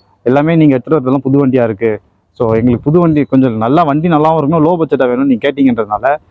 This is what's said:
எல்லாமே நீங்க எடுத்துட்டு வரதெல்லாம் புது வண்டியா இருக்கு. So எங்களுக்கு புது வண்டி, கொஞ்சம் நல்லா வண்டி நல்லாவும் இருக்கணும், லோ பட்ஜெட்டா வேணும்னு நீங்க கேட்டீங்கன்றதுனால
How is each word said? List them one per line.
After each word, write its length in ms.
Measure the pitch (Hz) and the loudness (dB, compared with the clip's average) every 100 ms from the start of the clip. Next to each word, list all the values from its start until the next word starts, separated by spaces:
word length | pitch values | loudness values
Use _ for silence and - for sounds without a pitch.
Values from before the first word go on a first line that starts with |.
| _ _ | _ _
எல்லாமே 320 | - 135 156 165 | -2 0 2 2
நீங்க 180 | 156 | 2
எடுத்துட்டு 380 | 131 - 156 127 | 2 0 -2 0
வரதெல்லாம் 100 | 135 | -2
புது 260 | 131 139 135 | 0 0 2
வண்டியா 160 | 127 | 0
இருக்கு. 380 | 117 104 113 107 _ _ _ | 0 -2 -4 -4 _ _ _
So 160 | - 117 | -6 -2
எங்களுக்கு 360 | 113 120 117 | 0 0 -2
புது 160 | - 170 | 0 0
வண்டி, 240 | 170 151 | 2 0
கொஞ்சம் 340 | 139 131 131 110 | 0 0 0 0
நல்லா 260 | 113 156 | 0 0
வண்டி 240 | 156 143 175 | 0 0 0
நல்லாவும் 320 | 151 156 160 | 0 0 0
இருக்கணும், 260 | 143 165 151 | 0 0 0
லோ 80 | 180 | 0
பட்ஜெட்டா 280 | 156 135 127 | -2 0 0
வேணும்னு 160 | 123 | 0
நீங்க 280 | 139 117 143 | 0 0 -2
கேட்டீங்கன்றதுனால 640 | 139 135 113 104 107 127 151 _ | 0 0 0 -2 -2 -2 -4 _